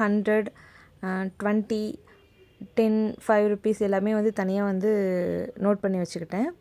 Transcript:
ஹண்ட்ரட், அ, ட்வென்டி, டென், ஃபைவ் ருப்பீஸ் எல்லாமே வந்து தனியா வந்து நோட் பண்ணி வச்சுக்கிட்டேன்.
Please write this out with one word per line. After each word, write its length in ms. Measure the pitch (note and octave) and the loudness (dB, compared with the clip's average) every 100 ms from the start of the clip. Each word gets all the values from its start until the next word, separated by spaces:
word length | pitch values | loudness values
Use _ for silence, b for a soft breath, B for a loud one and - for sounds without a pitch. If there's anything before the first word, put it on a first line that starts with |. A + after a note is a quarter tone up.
ஹண்ட்ரட், 440 | G#3 G#3 G3+ G#3+ G#3+ B B B B - | 2 2 2 0 0 B B B B -10
அ, 40 | F#3+ F#3 F#3+ F#3 | -6 -4 -6 -4
ட்வென்டி, 420 | G#3 G#3+ G#3 A3 G#3+ - - b b _ - _ G3 | 0 0 0 -4 -4 -8 -18 b b _ -20 _ -4
டென், 400 | - A3 G#3+ G#3+ - - | 0 2 2 0 -2 2
ஃபைவ் 200 | G#3 G#3 | 4 4
ருப்பீஸ் 340 | G3+ G#3+ G#3 G3+ | 2 -2 0 0
எல்லாமே 260 | G3 G3+ | 2 2
வந்து 180 | G#3+ G#3+ | 2 0
தனியா 320 | G#3+ F#3+ G3 G3+ | 0 -2 0 0
வந்து 200 | F#3+ G#3 G#3 F#3+ F3+ F3 F3 - - G3 | 0 0 0 0 0 -2 -4 -6 -2 0
நோட் 180 | G3 | 0
பண்ணி 160 | G3 F#3+ | 0 -2
வச்சுக்கிட்டேன். 460 | F3 E3+ E3 F#3 D4+ F4 | -4 -6 -6 -4 -4 -6